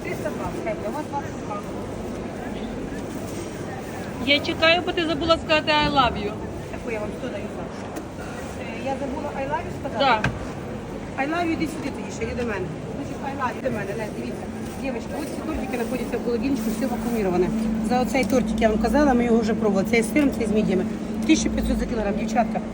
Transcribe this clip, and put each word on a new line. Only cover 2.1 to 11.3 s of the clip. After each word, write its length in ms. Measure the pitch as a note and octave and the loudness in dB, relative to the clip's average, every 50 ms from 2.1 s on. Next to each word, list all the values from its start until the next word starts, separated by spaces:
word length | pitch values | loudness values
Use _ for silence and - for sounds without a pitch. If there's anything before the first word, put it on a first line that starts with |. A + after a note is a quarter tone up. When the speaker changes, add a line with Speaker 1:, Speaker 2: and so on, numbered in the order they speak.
| - - - - - - B3 B3 G3+ - A3 A3+ A3+ C4 C4 C4+ C#4+ C#4 - - - - - - - - - - - - - - - - - - - - - - - - A#3 | -6 -6 -6 -6 -6 -6 -6 -6 -6 -6 -6 -6 -6 -6 -6 -6 -6 -6 -6 -6 -6 -6 -6 -6 -6 -6 -6 -6 -6 -6 -6 -6 -6 -8 -8 -8 -8 -8 -8 -8 -6 -4 2
Speaker 2:
Я 140 | B3 C#4+ C#4+ | 2 2 2
чекаю, 420 | C#4 - E4 - D#4+ D#4+ E4 F4+ F4 | 2 -2 0 4 4 6 6 4 2
бо 60 | F4+ | 0
ти 140 | F4 F#4 E4+ | -2 0 0
забула 320 | D#4 E4 C#4 E4 E4 E4 D#4+ - | 0 0 -2 4 2 2 2 4
сказати 260 | - D#4+ D#4 D#4 D#4 | 2 2 2 4 4
"I 180 | D4+ D4+ D4 C#4+ C#4+ C#4 | 2 4 4 4 4 4
love 200 | C4 A#3 G#3 G#3 G#3 | 4 4 2 0 -4
you". 80 | G#3 G#3+ G#3 - - - - - - | -4 -4 -6 -8 -8 -8 -8 -8 -8
Speaker 1:
Таку 200 | A3 - - B3+ | -8 -8 -6 -4
я 80 | A3+ G#3+ | -4 -4
вам 100 | G#3+ G#3+ G#3+ G#3+ | -4 -4 -6 -6
сто 80 | C4 B3 | -6 -6
даю 200 | G#3+ G3+ G3+ G#3 - | -6 -6 -6 -6 -6
завжди. 300 | F#3+ F3+ - - - - D#2 D#2 D2+ - - - - - - - - - - - - | -6 -8 -8 -8 -8 -8 -8 -8 -8 -8 -8 -10 -8 -8 -8 -8 -8 -8 -8 -8 -8
Е, 240 | - - - A3+ A#3+ | -6 -6 -6 -4 -4
я 80 | C4+ C4+ C4 | -4 -2 -2
забула 280 | C#4+ C4+ B3+ D#4 D4 D4 - - | -2 -4 -4 -4 -4 -4 -4 -4
"I 20 | C4+ C4+ | -2 -2
love 120 | D4 D#4+ E4+ - | -2 -2 -2 -4
you" 60 | - - | -6 -6
сказати? 200 | - C#4+ - A3 C#4 | -6 -4 0 4 4
Speaker 2:
Да. 80 | C4+ A#3 G#3+ G#3 - - - - - - - - - - - - - - - - - - - | 4 4 4 2 0 -2 -2 -6 -8 -8 -8 -8 -8 -8 -8 -8 -8 -8 -8 -8 -8 -4 -4
Speaker 1:
"I 40 | C4+ D4 | -2 0